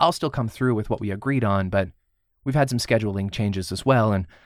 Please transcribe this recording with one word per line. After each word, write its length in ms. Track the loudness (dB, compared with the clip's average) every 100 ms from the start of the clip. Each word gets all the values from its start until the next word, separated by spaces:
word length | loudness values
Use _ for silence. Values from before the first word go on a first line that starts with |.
I'll 120 | 0
still 180 | 2 -4
come 180 | -4 -6
through 260 | -2 0
with 160 | 0 -2
what 100 | -4
we 100 | -4
agreed 340 | -4 -2 0
on, 240 | 2 0 0
but 220 | 0 -2 -8 _ _ _ _
we've 100 | -2
had 160 | 2 2
some 80 | 0
scheduling 520 | 0 0 2 -2 -4
changes 400 | -2 -2 -2 -4
as 140 | -2
well, 280 | 2 4 4
and 140 | 0 -2 -10